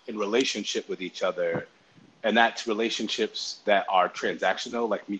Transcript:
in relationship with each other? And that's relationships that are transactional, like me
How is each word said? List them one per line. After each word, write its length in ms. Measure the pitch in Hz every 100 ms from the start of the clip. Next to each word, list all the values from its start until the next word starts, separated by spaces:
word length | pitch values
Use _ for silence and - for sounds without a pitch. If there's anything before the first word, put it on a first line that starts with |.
| -
in 120 | 107
relationship 680 | 101 117 131 107 101 113 -
with 140 | 90
each 220 | 92 -
other? 440 | 95 87 85 85 - _ _ - - _
And 140 | 113 113
that's 300 | 117 - 113
relationships 920 | 107 113 - 107 - 107 - - - -
that 220 | 98 -
are 200 | 95 90
transactional, 800 | - 110 80 92 92 - 120 113
like 200 | 98
me 80 | -